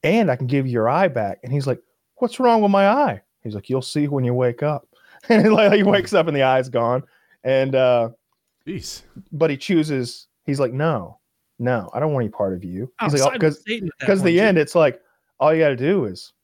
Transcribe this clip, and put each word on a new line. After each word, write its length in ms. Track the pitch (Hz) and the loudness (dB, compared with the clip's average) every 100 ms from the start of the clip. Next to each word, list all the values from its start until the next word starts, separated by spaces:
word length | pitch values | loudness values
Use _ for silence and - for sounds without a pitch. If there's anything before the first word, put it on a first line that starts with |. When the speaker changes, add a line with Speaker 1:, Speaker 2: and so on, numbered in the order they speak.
Speaker 1:
And 280 | 151 214 196 | 0 2 2
I 60 | 123 | 0
can 100 | 123 | -2
give 180 | 139 131 | -2 -2
you 60 | |
your 160 | 117 110 | 0 0
eye 180 | 147 190 | 2 0
back." 300 | 120 101 98 | -2 -6 -8
And 80 | 127 | -6
he's 140 | 143 135 | -6 -4
like, 140 | 123 _ _ _ _ | -6 _ _ _ _
"What's 220 | 247 - | -6 0
wrong 220 | 247 233 | 2 2
with 100 | 208 | 2
my 160 | 196 196 | 4 2
eye?" 340 | 247 277 101 _ _ | 2 0 -2 _ _
He's 120 | - | -12
like, 160 | 104 - | -12 -4
"You'll 100 | 131 | -6
see 260 | 127 151 147 | -4 -4 -2
when 160 | 143 | -2
you 100 | 123 | -2
wake 280 | 123 123 120 | 0 -2 -2
up." 240 | 147 151 _ _ _ | -4 -6 _ _ _
<laughs> 200 | - - | -20 0
And, 220 | 226 220 | 4 4
like, 180 | 214 208 | 4 4
he 100 | 208 | 4
wakes 300 | 196 208 180 | 4 2 2
up 140 | 202 165 | 0 0
and 100 | 143 | 2
the 60 | |
eye's 260 | 131 131 131 | 2 2 0
gone. 340 | 120 117 127 - _ _ _ | -2 0 -2 -6 _ _ _
And, 300 | - 131 135 | -2 0 0
uh, 360 | 131 127 123 113 123 _ _ _ _ - | 2 4 2 0 -6 _ _ _ _ -12
Speaker 2:
Jeez. 360 | 190 - - _ - - | -12 -12 -16 _ -20 -14
Speaker 1:
but 160 | 151 160 | -2 -2
he 60 | 139 | -2
chooses, 720 | - 175 151 139 123 - - _ | 0 0 0 -2 -6 -10 -20 _
he's 160 | - 139 | -6 -2
like, 120 | 131 | -2
"No, 440 | 131 156 135 87 - _ _ _ _ | -2 -2 -2 -6 -18 _ _ _ _
no, 320 | 120 127 90 | -2 -2 -4
I 40 | - | -6
don't 120 | 151 | -4
want 120 | 143 | -2
any 60 | 110 | -4
part 220 | - 101 | -4 -4
of 80 | 92 | -4
you." 280 | 92 92 123 _ | -8 -10 -10 _
Speaker 3:
Oh, 60 | 214 | -2
Speaker 1:
He's 80 | |
like, 80 | 143 | 2
"Oh," 20 | |
Speaker 3:
side 80 | 135 | 0
with 60 | 254 | 2
Speaker 1:
'cause, 220 | 160 147 - | -2 -2 -8
Speaker 3:
Satan 220 | 233 185 | -8 -8
at 40 | - | -8
that 60 | - | 0
Speaker 1:
'cause 160 | 196 | 2
the 140 | 185 170 | 2 2
Speaker 3:
point, 100 | 214 | 4
Speaker 1:
end, 100 | 180 | 2
Speaker 3:
too. 40 | |
Speaker 1:
it's 120 | 147 | 2
like, 260 | 175 151 - _ _ _ _ | 2 2 0 _ _ _ _
all 120 | 143 | 2
you 60 | 160 | 4
gotta 140 | 156 127 | 2 2
do 280 | 139 196 | 0 0
is 280 | 117 90 - _ | -2 -8 -18 _